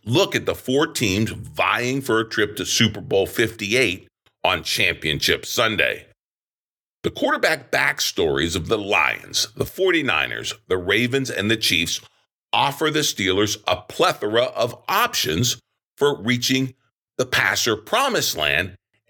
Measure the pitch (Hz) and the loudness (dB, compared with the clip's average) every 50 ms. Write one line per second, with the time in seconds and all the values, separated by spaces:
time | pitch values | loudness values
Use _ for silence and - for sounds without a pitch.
0 | - - 120 170 196 - - 117 - 95 85 - - - 131 143 160 160 - - | -6 0 2 2 2 2 0 -2 -2 -2 -4 -4 -2 0 2 2 2 0 0 0
1 | 127 98 92 104 110 104 - - - - - - 90 92 101 110 123 123 131 139 | 0 0 2 2 0 0 -2 -6 -10 -8 -4 -2 0 0 0 0 0 -2 -2 -2
2 | 135 - 110 113 113 113 - - 104 98 - - 90 - - - 117 107 - 101 | 0 0 0 0 0 0 0 0 0 0 -2 -4 -4 0 2 2 2 2 0 -4
3 | 87 - - 98 95 87 - - 113 107 110 - 101 98 110 127 131 98 98 92 | -4 0 2 2 2 2 0 0 -2 -2 -2 -6 -4 0 2 2 2 2 0 -4
4 | - _ _ _ _ _ _ _ - - 92 82 80 - - - 104 87 80 - | -10 _ _ _ _ _ _ _ 0 0 0 0 -2 -2 -2 0 0 0 0 -2
5 | - 78 76 76 - - 80 - - - - 120 117 113 107 87 71 60 50 - | -2 -2 -2 0 0 0 0 0 -2 -2 0 0 2 2 2 0 0 0 -2 -4
6 | - - _ _ _ _ _ _ _ _ _ _ _ _ _ _ _ _ _ _ | -10 -18 _ _ _ _ _ _ _ _ _ _ _ _ _ _ _ _ _ _
7 | - - - - - 269 302 254 - 170 160 139 123 - - 127 139 143 147 - | -6 -6 -4 -2 -2 -2 0 2 2 2 0 0 -4 -2 -2 0 0 0 -2 -2
8 | - - - - 90 78 69 69 80 85 85 92 80 95 113 107 101 98 101 87 | -4 -4 0 0 0 2 2 0 0 0 -2 -2 -2 -2 -2 -2 0 2 2 2
9 | 76 64 55 50 50 50 - - - - - - - - - - 190 190 175 160 | 2 2 0 -4 -6 -6 -4 -4 -4 -4 -4 -6 -6 -6 -2 0 2 2 2 2
10 | 139 120 90 76 67 62 57 58 60 - - - _ - 92 92 87 92 98 110 | 2 0 0 0 0 -2 -4 -6 -8 -8 -10 -8 _ -4 -2 -2 0 2 2 2
11 | 123 120 127 139 131 - - - 98 107 113 110 - - - 82 85 82 - - | 2 2 0 -2 -2 -2 -2 -2 0 0 0 0 0 0 0 0 0 -2 -4 -6
12 | - - _ _ _ _ _ _ _ _ - - - 233 - - 233 - - 156 | -8 -14 _ _ _ _ _ _ _ _ 0 2 2 0 0 0 0 0 2 0
13 | 147 - - - 101 92 92 98 107 104 - - - - 90 - - - - - | 0 0 -2 0 0 2 2 2 2 0 -2 -2 -2 -2 -2 -2 -4 -6 0 2
14 | 165 185 147 - - 104 110 117 123 127 - - 117 120 - - - - 180 208 | 2 2 2 0 -2 0 2 2 0 0 0 -2 -2 -4 -4 -6 -4 -2 0 0
15 | 240 233 - - - - 78 90 123 120 - - _ _ _ _ _ _ _ - | 0 0 0 -2 -2 0 0 0 0 0 -2 -4 _ _ _ _ _ _ _ 0
16 | 143 147 139 - 95 117 123 123 123 - 131 131 135 127 - _ _ _ _ _ | 0 0 0 0 -2 -2 -2 0 0 0 0 0 0 -4 -6 _ _ _ _ _
17 | _ _ _ - 127 123 - - 120 95 101 - - 120 107 104 - - - 240 | _ _ _ -6 -4 0 0 0 2 2 0 0 0 0 0 -2 -2 -2 0 0
18 | 277 269 214 165 127 - - 82 76 73 71 80 90 92 95 - _ _ _ _ | 2 2 0 0 -2 -2 -2 -2 0 0 0 0 -2 -4 -8 -16 _ _ _ _
19 | _ | _